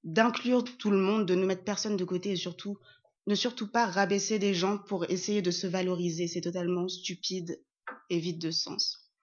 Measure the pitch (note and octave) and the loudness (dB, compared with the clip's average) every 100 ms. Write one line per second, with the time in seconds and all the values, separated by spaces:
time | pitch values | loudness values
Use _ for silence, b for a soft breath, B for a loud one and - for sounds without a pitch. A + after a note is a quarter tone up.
0 | E3 E3 A3+ A#3+ A#3+ B3+ B3 - G#3 G3+ | 0 4 4 4 2 2 2 -4 2 4
1 | F#3+ G#3+ F#3 F3+ F#3+ F#3 G3 G3+ A3 G3+ | 4 2 2 2 2 0 -2 -4 -2 -2
2 | F3+ F3+ G3+ F#3 F3+ E3+ G3+ G3+ b b | -2 -2 -2 -2 -4 -8 -8 -10 b b
3 | b _ - G3+ B3 A#3+ G#3 A#3 A3+ F3 | b _ 0 0 0 -2 -2 2 2 2
4 | G3 G3+ F#3 G#3+ G3+ F#3 F#3 G3+ G3+ G3 | 2 2 2 2 2 2 2 0 -2 -4
5 | E3+ F3+ - G#3 F3+ F3 F#3+ F#3 F#3 F3+ | -2 -2 0 0 2 0 -2 0 0 0
6 | F3 E3 F3 F3 E3 F3+ F3 F3+ F3+ - | 0 -2 -4 -2 -4 -2 -2 0 -2 -4
7 | - F3+ - F#3 E3+ - _ _ - - | -8 -6 -6 -6 -6 -10 _ _ -16 -16
8 | _ E3+ E3 E3 E3 D#3+ - - - - | _ -2 -2 -4 -4 -4 -4 -4 -4 -4
9 | _ _ | _ _